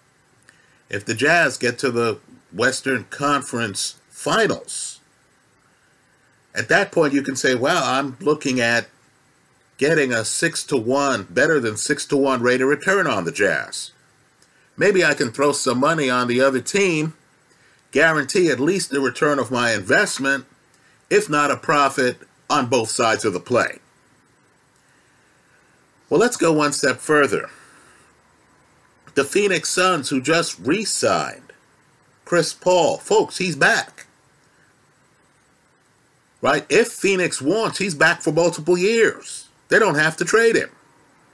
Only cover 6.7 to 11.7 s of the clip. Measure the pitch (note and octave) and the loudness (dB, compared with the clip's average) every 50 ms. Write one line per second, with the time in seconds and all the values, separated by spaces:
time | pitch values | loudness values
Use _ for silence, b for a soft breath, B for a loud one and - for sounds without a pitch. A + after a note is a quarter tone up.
6.7 | D#3 F#3 G3+ F#3+ - F3 D#3+ C#3+ C#3 C#3 C3 C3 C3+ B2+ - C3+ B2+ A#2+ B2 D3 | 2 2 2 2 2 0 2 2 2 0 -2 -2 -6 -2 0 0 0 2 0 0
7.7 | F3 F3 C3+ A#2+ B2+ C3+ C#3+ C#3 B2+ - - C#3+ D3+ D3+ - C#3+ B2+ B2+ A#2 A#2 | 0 0 0 0 0 -2 -2 -4 -6 -4 -2 -2 -2 0 0 -2 -2 0 0 2
8.7 | A#2+ A#2 A2+ - _ _ _ _ _ _ _ _ _ _ _ _ _ _ _ _ | 2 0 -2 -4 _ _ _ _ _ _ _ _ _ _ _ _ _ _ _ _
9.7 | _ - C3 D3 E3 D#3 C#3+ B2+ B2 A2+ A2 - - - - E3 D#3+ - - - | _ -2 0 2 2 2 2 0 0 -2 -2 -2 -4 -2 -2 -2 -4 -4 -8 -4
10.7 | D3+ B2+ G#2+ A#2 C3 C#3 C#3+ C#3 B2+ G#2+ F#2+ - F2 A#2+ C#3 D#3+ D#3+ D3 A#2 A2+ | -4 -2 0 0 0 0 0 0 -2 -2 -4 -4 0 0 2 2 2 2 0 -2